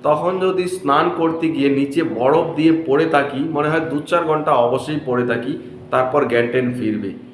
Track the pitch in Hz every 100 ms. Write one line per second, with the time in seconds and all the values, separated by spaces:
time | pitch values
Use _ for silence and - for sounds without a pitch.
0 | 147 151 170 185 185 185 180 - 143 143
1 | 170 170 165 160 160 139 139 135 139 165
2 | 165 107 127 160 - 151 160 160 131 143
3 | 160 147 139 131 160 147 151 160 139 143
4 | 143 170 160 156 156 135 120 131 151 151
5 | 131 123 120 120 123 170 - - - 131
6 | 127 147 127 117 120 127 123 120 110 104
7 | 98 - -